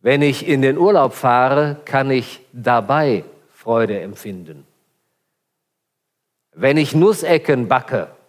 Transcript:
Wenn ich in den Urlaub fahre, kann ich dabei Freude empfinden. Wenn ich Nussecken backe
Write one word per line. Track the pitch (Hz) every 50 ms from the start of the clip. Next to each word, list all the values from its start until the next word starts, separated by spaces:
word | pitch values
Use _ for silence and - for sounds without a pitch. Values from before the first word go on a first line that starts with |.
| -
Wenn | 117 139 143 147
ich | 147 135 - -
in | - 151 135 135
den | - 143 160
Urlaub | 175 202 208 175 139 139 -
fahre, | - - 131 120 123 127 131 139 143 151 147 147 147 -
kann | - - 135 135 135
ich | 135 127 120 - - - _ _
dabei | _ 123 120 131 120 117 107 101 135 156 156 143 117 92 76 - - _ _ _ _
Freude | _ - 113 117 113 113 101 107 98
empfinden. | 82 98 101 - - 107 98 90 87 80 78 73 69 _ _ _ _ _ _ _ _ _ _ _ _ _ _ _ _ _ _ _ _ _ _ _ _ _ _ _ _ _ _ _ _ _ _ _ _ _ _
Wenn | 82 92 135 143
ich | 160 151 - -
Nussecken | 156 170 208 214 - - 165 175 156 - - 143 127 120
backe | 98 143 127 - - 131 107 82 - - _ _